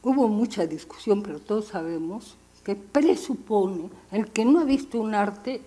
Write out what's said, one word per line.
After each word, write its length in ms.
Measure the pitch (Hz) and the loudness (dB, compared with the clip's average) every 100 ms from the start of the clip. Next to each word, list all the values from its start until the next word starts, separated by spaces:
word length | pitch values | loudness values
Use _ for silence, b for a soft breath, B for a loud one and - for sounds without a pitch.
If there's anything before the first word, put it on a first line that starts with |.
hubo 260 | 247 269 233 | 2 2 4
mucha 380 | 214 233 - 165 | 2 0 0 -4
discusión, 560 | 156 - - - 202 | -4 -12 -12 0 0
pero 180 | 202 151 | 0 -10
todos 280 | - 214 214 | -4 -4 -4
sabemos 680 | 190 165 165 165 208 - - _ _ | -8 -6 -6 -6 -8 -14 -20 _ _
que 120 | - 202 | -8 -8
presupone, 1160 | - 285 311 370 - 233 - 214 190 185 180 B B | 0 2 4 2 0 -8 0 2 2 -2 -10 B B
el 200 | 202 214 | -4 -4
que 120 | - | 0
no 160 | 226 320 | 4 6
ha 40 | |
visto 360 | 294 269 - 233 | 4 0 0 -4
un 140 | 220 | -2
arte 480 | 208 202 202 - 254 | 0 0 -2 -8 -8